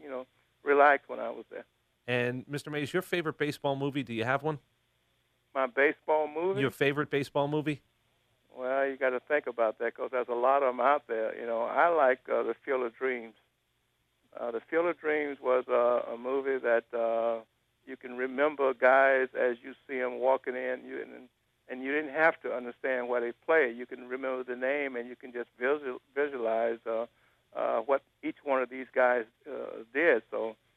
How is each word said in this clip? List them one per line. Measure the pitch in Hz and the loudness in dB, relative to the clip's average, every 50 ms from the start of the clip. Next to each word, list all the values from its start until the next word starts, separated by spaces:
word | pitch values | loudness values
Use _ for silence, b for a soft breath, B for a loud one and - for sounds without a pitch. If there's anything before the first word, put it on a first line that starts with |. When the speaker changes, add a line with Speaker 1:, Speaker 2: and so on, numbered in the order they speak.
Speaker 1:
you | - 143 | -12 -12
know, | 131 127 131 - _ _ _ _ _ _ - | -12 -12 -12 -14 _ _ _ _ _ _ 0
relaxed | - 143 143 143 147 143 135 - - | 2 6 8 8 8 6 4 0 -6
when | 127 117 | -10 -8
I | 117 117 | -6 -6
was | 120 120 113 - | -8 -10 -12 -14
there. | - - - _ _ _ _ _ _ _ _ 120 | -14 -16 -16 _ _ _ _ _ _ _ _ -4
Speaker 2:
And | 123 123 123 123 123 131 - - | -2 0 0 -2 -4 -6 -8 -8
Mister | 143 143 - 151 | -8 -8 -8 -8
Mays, | 147 147 147 127 - | -6 -6 -4 -2 -2
your | 185 175 | -4 -2
favorite | - 185 175 160 156 143 - | -2 -4 -4 -2 -4 -4 -2
baseball | 147 147 143 - - 143 139 | -2 -4 -2 -2 -2 -2 -2
movie? | 135 139 143 127 143 127 | 0 -2 -2 -2 -4 -4
Do | 110 117 | -4 -4
you | 110 110 | -2 0
have | 123 135 139 | 0 0 0
one? | 139 156 151 143 - _ _ _ _ _ _ _ _ _ _ _ _ _ _ _ _ _ - | -2 -4 -6 -6 -10 _ _ _ _ _ _ _ _ _ _ _ _ _ _ _ _ _ -2
Speaker 1:
My | 135 131 123 | -2 -2 0
baseball | 117 135 139 156 147 - _ - 156 156 151 151 | 2 4 4 4 2 0 _ 0 0 2 0 -2
movie? | 151 156 170 185 190 135 | -2 -2 -2 -2 0 0
Speaker 2:
Your | 139 123 | 0 -2
favorite | - - 143 139 143 147 147 - | 0 0 0 0 2 0 -2 -2
baseball | - 143 139 - - 147 143 143 | -2 -2 -2 -2 -2 -2 0 0
movie? | 147 156 143 151 147 - _ _ _ _ _ _ _ _ _ _ _ _ _ _ - | 0 -2 -2 -2 -4 -6 _ _ _ _ _ _ _ _ _ _ _ _ _ _ -12
Speaker 1:
Well, | 127 127 127 135 135 139 139 | -8 -4 -2 0 0 0 0
you | 135 131 | 0 0
gotta | 139 131 127 123 | 0 0 0 0
think | - - 151 147 - 127 | 0 0 0 0 0 -2
about | 117 - 117 107 107 - | 0 2 2 2 2 0
that | 117 117 - | -4 -4 -4
'cause | - 127 120 | -4 -6 -4
there's | 131 123 120 - | -2 -4 -2 -2
a | 120 | -2
lot | 120 120 131 135 139 139 | 2 2 4 4 4 4
of | 127 | 2
'em | 123 123 | 2 2
out | 120 135 143 147 - - | 4 4 4 2 0 -2
there. | 117 110 110 107 - - | -2 -2 -2 -2 -4 -6
You | 120 | -6
know, | 117 117 113 117 | -4 -4 -2 -2
I | - 104 131 156 175 | 0 2 4 4 4
like, | 170 156 139 127 131 - _ - | 6 6 6 4 4 2 _ -2
uh, | 117 117 117 | -2 0 0
The | 113 117 | -2 -4
Field | - _ 143 135 131 127 | -6 _ -2 -2 -2 -2
of | 117 113 | -4 -4
Dreams. | - 131 131 127 120 113 113 110 _ _ _ _ _ _ _ _ _ _ _ _ _ _ _ _ _ _ _ - - | -4 -4 -4 -4 -4 -8 -12 -18 _ _ _ _ _ _ _ _ _ _ _ _ _ _ _ _ _ _ _ -12 -8
Uh, | 117 120 | -6 -6
The | 117 113 | -4 -6
Field | - - 160 160 170 | -6 -2 0 2 2
of | 175 160 - | 2 0 -2
Dreams | - 156 151 151 147 143 139 131 | -2 -2 0 0 -2 -4 -6 -4
was, | 131 127 127 127 127 131 | 0 2 2 2 2 2
uh, | 123 120 120 120 123 117 - - 117 | 2 2 4 4 2 2 0 -4 -8
a | 117 | -8
movie | 120 127 135 139 135 135 135 131 | -6 -4 -2 -2 0 -2 -2 -2
that, | 120 120 117 117 117 _ - | 2 2 2 2 2 _ -2
uh, | 117 117 113 113 113 113 117 117 113 113 - _ _ _ _ _ _ _ | -2 0 0 0 0 0 0 -2 -4 -6 -12 _ _ _ _ _ _ _
you | 131 131 - | -16 -16 -14
can | - 127 123 123 | -14 -12 -6 -6
remember | 127 131 127 131 143 156 151 139 139 131 127 | -6 -4 0 0 0 0 2 2 0 0 2
guys | 117 131 127 131 135 135 135 135 131 131 127 - | 4 6 6 6 8 6 6 4 4 2 0 0
as | - 123 127 120 117 | 0 0 0 0 -2
you | - 135 131 - _ - | -8 -14 -16 -16 _ -8
see | 139 127 | -6 -4
'em | 127 123 123 120 | -4 -4 -4 0
walking | 123 131 135 131 - 139 123 | 2 2 2 2 0 -4 -6
in, | 127 127 127 127 123 123 | -6 -6 -6 -6 -8 -8
you, | 131 131 135 | -12 -12 -12
and, | - 127 123 123 127 123 _ _ _ _ _ _ _ - | -12 -12 -14 -18 -20 -20 _ _ _ _ _ _ _ -12
and | 127 127 131 | -10 -8 -4
you | 135 | -4
didn't | 143 151 160 143 131 | -2 -2 -4 -4 0
have | 156 156 165 160 - | 2 2 2 2 0
to | - 120 110 | -4 -6 -6
understand | 123 123 120 117 _ - 135 131 123 120 120 | -6 -6 -8 -10 _ -4 -2 -2 -2 -2 -2
why | 123 123 | -2 -2
they | 117 120 117 | -2 -2 -6
play. | - _ - 160 160 139 120 | -6 _ 2 4 4 4 2
You | 117 120 123 | 0 -6 -10
can | - - 127 123 123 | -12 -12 -14 -12 -10
remember | 123 135 135 131 131 127 127 | -10 -6 -6 -4 -4 -4 -6
the | 127 123 | -6 -6
name, | 123 127 131 143 147 143 135 127 | -4 -2 -2 -2 -2 -4 -4 -6
and | 120 120 123 | -8 -8 -10
you | 123 | -12
can | - - 127 120 | -16 -16 -12 -10
just | 123 117 - _ - | -10 -10 -12 _ -2
visual-, | 123 131 147 151 143 131 127 - - _ _ | 0 0 0 0 -2 -6 -8 -8 -12 _ _
visualize, | 139 147 143 139 123 113 110 113 113 117 117 117 117 - | -2 -2 -2 -2 -2 -2 0 2 2 2 0 -2 -2 -4
uh, | 117 113 113 117 117 _ _ _ _ _ _ _ _ - | -4 -4 -4 -4 -6 _ _ _ _ _ _ _ _ -6
uh, | 127 120 120 123 117 | -4 -2 0 0 0
what | 110 135 139 135 - _ _ _ - | 0 2 0 0 0 _ _ _ -8
each | 156 151 - - | -8 -8 -6 -4
one | 147 135 131 | -2 0 0
of | 127 120 | 0 -2
these | 131 131 127 117 - | -6 -10 -12 -4 2
guys, | 131 127 123 123 123 110 - _ _ _ 151 | 4 4 4 4 2 0 -4 _ _ _ -12
uh, | 127 123 120 - - 113 117 113 - | -10 -10 -10 -10 -12 -12 -14 -6 -2
did. | 143 165 165 131 110 - _ | 2 4 4 4 4 2 _
So | - 110 110 113 110 - _ _ _ | -6 -6 -4 -6 -8 -12 _ _ _